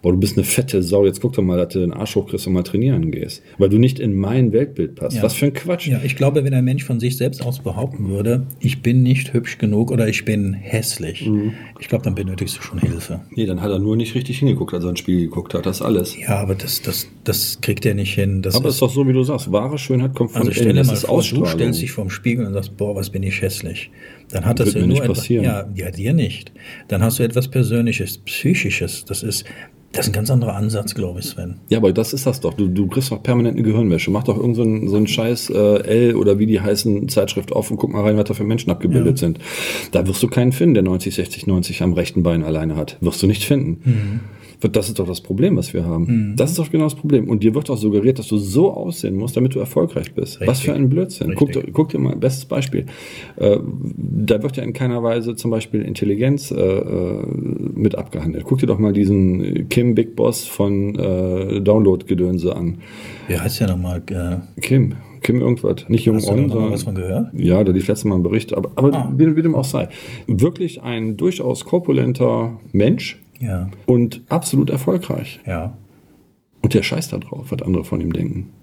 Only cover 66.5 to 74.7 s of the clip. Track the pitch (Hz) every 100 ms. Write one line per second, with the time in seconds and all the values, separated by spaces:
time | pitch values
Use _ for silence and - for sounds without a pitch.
66.5 | 113 107 101 95 95 92 104 117 - 87
67.5 | 92 101 92 95 104 107 92 87 110 -
68.5 | - - - 143 139 131 135 160 156 165
69.5 | 151 135 - 117 - - - - 98 143
70.5 | 175 175 - 123 117 113 104 180 175 127
71.5 | 123 - 180 175 135 127 127 123 117 117
72.5 | 113 - 98 110 202 - - - - 113
73.5 | 92 92 - - 123 117 - - 165 -
74.5 | 139 143